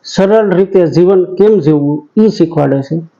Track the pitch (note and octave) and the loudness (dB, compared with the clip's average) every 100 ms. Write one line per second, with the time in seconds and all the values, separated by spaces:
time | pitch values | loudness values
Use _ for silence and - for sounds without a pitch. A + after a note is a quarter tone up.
0 | - - G3 A3 G#3 F3+ F#3+ F#3+ E3 C#3+ | -8 -2 2 2 2 0 0 0 0 2
1 | F3+ G3 F3+ - G#3 G#3 D3 D3+ C#3+ D3+ | 2 2 -2 0 2 2 0 0 -2 -6
2 | - G#3+ A3 - E3 D3+ C#3+ C3+ C3+ E3 | -4 0 0 0 -2 0 -2 -2 -4 -8
3 | E3 | -10